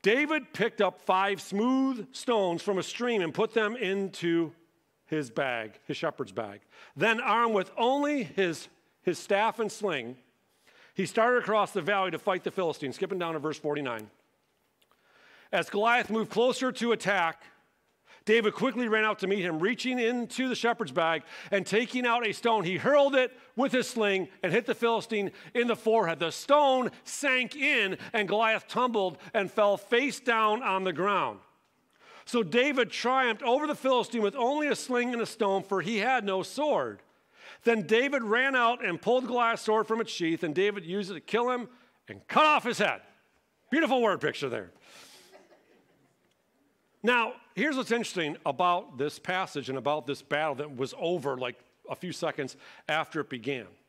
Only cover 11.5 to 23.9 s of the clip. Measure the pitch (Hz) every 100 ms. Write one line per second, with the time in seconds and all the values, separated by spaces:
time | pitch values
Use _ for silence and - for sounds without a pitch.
11.5 | 214 185 196 160 202 190 160 - 185 170
12.5 | 190 170 143 135 120 185 190 170 160 147
13.5 | 147 151 147 139 113 107 _ _ _ _
14.5 | _ _ _ _ _ _ _ - - _
15.5 | 180 170 202 226 240 202 220 202 208 247
16.5 | 254 254 - 240 220 180 196 165 - -
17.5 | _ _ _ _ _ _ - - 226 214
18.5 | - 254 233 233 214 214 202 190 202 175
19.5 | 156 190 247 254 254 226 247 233 - 254
20.5 | 226 233 226 180 131 165 160 - - -
21.5 | 202 180 208 247 254 247 240 226 - 233
22.5 | 220 170 175 196 294 277 269 254 - -
23.5 | - 269 254 -